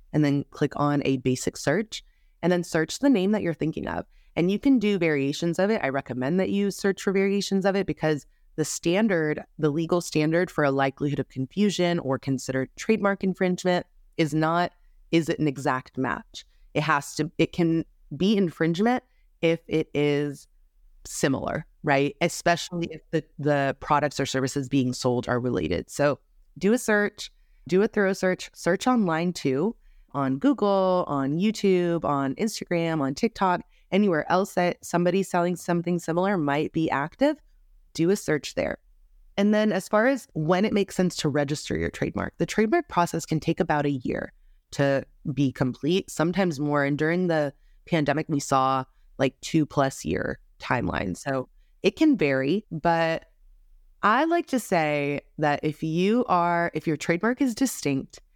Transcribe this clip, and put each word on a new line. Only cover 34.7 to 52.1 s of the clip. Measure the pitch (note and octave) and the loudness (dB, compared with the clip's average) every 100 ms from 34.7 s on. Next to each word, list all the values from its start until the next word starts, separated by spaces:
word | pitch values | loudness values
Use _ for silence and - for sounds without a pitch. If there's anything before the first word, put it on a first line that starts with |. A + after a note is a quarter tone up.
| - | -2
somebody | - F3 F3 F#3+ | -2 0 2 0
selling | F#3 F3+ F3 F3 | 0 0 0 -2
something | - F3 E3+ F3 | -2 -2 0 -2
similar | - E3+ F#3+ F#3+ | 0 0 0 0
might | C#3+ C#3+ - | 0 0 -2
be | E3 D#3+ | -2 0
active, | C3+ D3 - C#4+ D#4 _ _ _ - _ - | -2 -4 0 0 0 _ _ _ -20 _ -2
do | E3 | 0
a | G#3 | 0
search | - D3+ - | -2 -4 -4
there. | - - - _ _ _ - - - | -6 -4 -6 _ _ _ -20 -8 0
And | G3+ | 2
then | G#3+ G#3+ | 2 2
as | F#3+ - | -2 0
far | G#3+ B3 | 2 2
as | C4+ - | 0 -4
when | D#3 D#3 F#3 | -4 0 2
it | G#3 | 2
makes | G#3 G3 | 0 0
sense | - F3+ - | 0 0 0
to | D3+ | 0
register | C#3+ C#3+ D3+ - - | 0 -2 -4 -4 -4
your | E2 | -4
trademark, | - - - F#2 - | -2 -4 -2 -6 -4
the | F3 | -2
trademark | - A3 E4+ - | 0 2 0 0
process | F3+ E3+ E3 - | 0 0 -2 -2
can | D#3+ | -2
take | - D#3+ | 0 0
about | E3+ D3+ C#3+ | 0 0 0
a | |
year | C3+ - - - - - _ _ | -2 -4 -6 -8 -14 -20 _ _
to | - C#3 C3+ - _ D#3+ | -2 0 0 -4 _ -8
be | C3+ C3+ | -2 -2
complete, | - B2+ - D3 F#3 - | 0 -4 -2 -2 -2 -2
sometimes | - D#3+ F3+ F#3 C#3 | -2 -2 0 -2 -2
more. | D3 D3 | -2 0
And | C#3 D3 | 0 0
during | D#3 F3 F3+ | 0 0 0
the | D#3 D3 - _ - - | 0 -2 -6 _ -20 -2
pandemic, | E3 D3 C#3+ D3+ | 0 0 -2 -2
we | C#3+ | -4
saw, | - C3+ C3 C3 B2+ _ _ - | 0 2 2 0 -2 _ _ -2
like, | C3+ - | -2 -2
two | - D#3+ C#3+ | -2 0 2
plus | D3 C#3 - | 2 0 0
year | - - - - - - | -4 -4 -4 -8 -14 -18
timeline. | - B2 F3 - F#2 E2+ | -4 -2 0 -2 -4 -6
So | C#3+ C3+ - _ _ _ | -6 -6 -6 _ _ _
it | G3 - | -2 4
can | D#4 | 4